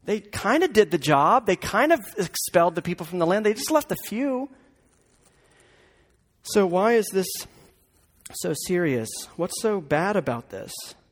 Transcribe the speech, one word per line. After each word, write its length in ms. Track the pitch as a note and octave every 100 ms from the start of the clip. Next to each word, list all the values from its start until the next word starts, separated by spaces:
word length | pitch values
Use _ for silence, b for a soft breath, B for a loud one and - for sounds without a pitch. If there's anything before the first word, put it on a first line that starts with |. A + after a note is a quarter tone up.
| -
They 140 | G#3
kinda 480 | - - G3 D4 F4+
did 240 | G#3+ F#3+
the 60 | F3
job. 480 | D3+ C#3 D#3 B3+ A3
They 100 | F3+
kind 380 | - G3+ D4+
of 80 | E4 G3+ -
expelled 580 | F3 - - F3 F3 E3+
the 60 |
people 240 | E3+ F3 D#3+
from 140 | F3+
the 60 | E3
land. 200 | G3+ G#3+
They 80 |
just 180 | A3 C#4
left 200 | D#4 -
a 40 | -
few. 540 | - G#3 C#4 B3+ C#4 b b b b _ _ _ b b b b b b b b b b _ _
So 220 | - G#3+ F#3+
why 280 | F3+ G#3+
is 140 | A#3 G#3
this 140 | F#3+ F3+ - - b b b _ _ _ _ -
so 200 | - F3 D3 -
serious? 420 | F3+ E3 B2 A2 - - -
What's 240 | F3 -
so 180 | A3 G3+
bad 380 | C#3+ D3 F#3+ G#3
about 320 | C#3 B2+ -
this? 240 | F#2+ - - - - _